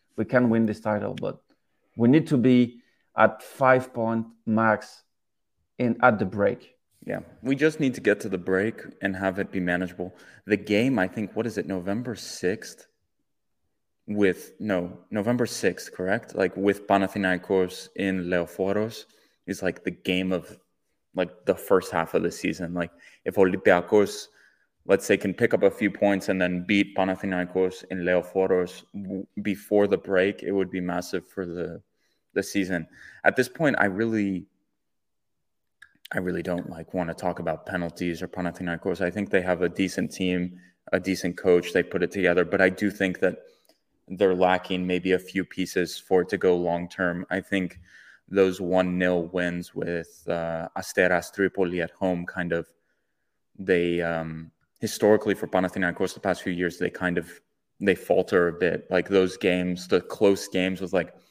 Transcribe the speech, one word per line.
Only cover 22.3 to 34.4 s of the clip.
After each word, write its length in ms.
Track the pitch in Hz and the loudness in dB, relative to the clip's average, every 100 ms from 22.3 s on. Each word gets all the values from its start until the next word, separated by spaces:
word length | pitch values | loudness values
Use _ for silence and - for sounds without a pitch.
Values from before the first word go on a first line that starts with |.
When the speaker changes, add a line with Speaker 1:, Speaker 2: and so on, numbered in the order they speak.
Speaker 2:
season. 420 | - 90 85 85 | -2 -4 -4 -4
Like, 180 | 87 85 _ - _ | -4 -6 _ -20 _
if 120 | - 95 | -4 2
Olympiacos, 920 | 95 92 104 90 85 107 98 - - _ _ _ _ _ - | 2 4 4 4 4 2 2 -2 -14 _ _ _ _ _ 0
let's 200 | 98 - | 2 2
say, 100 | 101 | 0
can 180 | 101 | 0
pick 200 | 90 117 | 0 2
up 100 | 104 | 4
a 80 | 98 | 2
few 200 | - 104 | 2 -2
points 360 | - 101 98 92 | 2 2 2 0
and 120 | 98 | 0
then 240 | 90 90 90 | 0 -2 0
beat 300 | 101 101 - | 0 0 0
Panathinaikos 880 | 95 92 101 92 90 92 92 - - | -2 -2 -4 -4 -2 0 0 -2 -10
in 80 | 92 | -4
Leoforos 840 | 90 90 85 95 95 92 90 - - | 0 2 2 0 2 2 0 -6 -16
w-, 340 | 101 98 92 98 - | -12 -8 -8 -10 -6
before 460 | 104 98 - 104 101 | -4 -4 2 4 4
the 100 | 95 | 2
break, 460 | - 95 98 101 | 2 2 2 0
it 80 | - | -2
would 180 | 98 92 | 0 0
be 120 | 92 | -2
massive 460 | 90 87 - 90 - | -4 -4 -4 -6 -8
for 180 | - 90 | -10 -8
the, 360 | 85 85 85 - _ _ _ _ | -6 -8 -8 -18 _ _ _ _
the 100 | 98 | -4
season. 440 | 95 101 92 90 80 - - - | -2 -2 -2 -2 -6 -16 -20 -4
At 120 | - - | 0 2
this 120 | 127 | 0
point, 280 | - 156 127 | 0 0 2
I 60 | 101 | 0
really, 640 | 95 113 110 101 92 | 0 -2 0 -2 -4